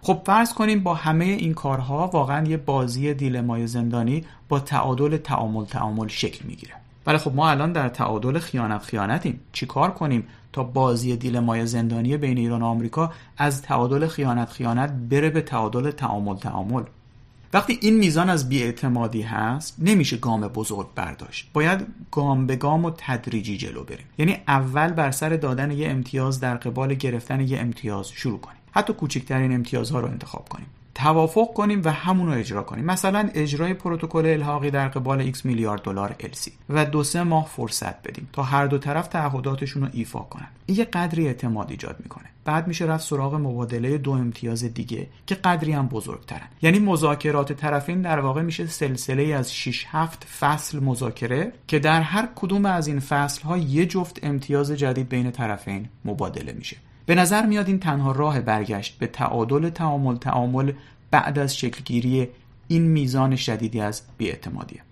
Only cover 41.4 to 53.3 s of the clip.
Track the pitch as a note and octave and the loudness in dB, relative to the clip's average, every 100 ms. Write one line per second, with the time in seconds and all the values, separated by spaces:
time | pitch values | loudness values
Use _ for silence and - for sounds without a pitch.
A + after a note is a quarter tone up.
41.4 | A#2+ A2 G2+ B1+ - - - - - - | -2 -2 -4 -8 -10 -12 -16 -18 -20 -12
42.4 | - D#3 E3 E3 E3 D#3+ - C#3+ C#3 D3+ | -2 0 0 -2 0 0 0 -2 0 0
43.4 | C#3+ A#2+ A#2+ A#2+ B2 D3 C3+ C3+ A#2+ A#2 | -2 -2 -2 -2 0 0 0 0 0 -2
44.4 | A#2 A2+ A#2+ A#2 B2 A2+ F#2 - - F#3+ | -4 -2 -4 -6 -6 -6 -8 -12 -6 -2
45.4 | F#3 F3 D3+ D3+ C3 A2+ G2+ - - - | 2 2 2 0 0 -2 -6 -10 -12 -14
46.4 | - - D#3+ F#3+ G#3 E3+ D3+ D3 D3+ D3 | -14 0 4 6 6 4 4 2 2 2
47.4 | C#3 C#3+ D3+ C#3+ C#3+ F3+ F3+ D#3 C3+ C3+ | 0 -2 0 0 0 -2 0 2 2 0
48.4 | E3 E3 E3+ - C#3+ B2+ - C3+ D3 D3 | -2 -2 -6 -2 -2 -2 -2 0 2 2
49.4 | B2 - - A#2+ - D#3 D#3+ - - - | -2 -4 -4 -4 -4 -2 -2 -4 -18 -2
50.4 | D3 D3+ - D3 C3+ A#2+ B2 - A#2 B2+ | 0 0 -2 -2 0 0 -2 -4 -2 0
51.4 | G3 - - D#3 D3 D#3+ D#3+ F#3 A#3 - | -2 -6 -2 2 4 4 4 0 -2 -4
52.4 | F#3+ G3 G3+ F3+ D3+ C#3+ C3+ C#3+ C#3+ | -2 2 2 2 0 -2 0 0 0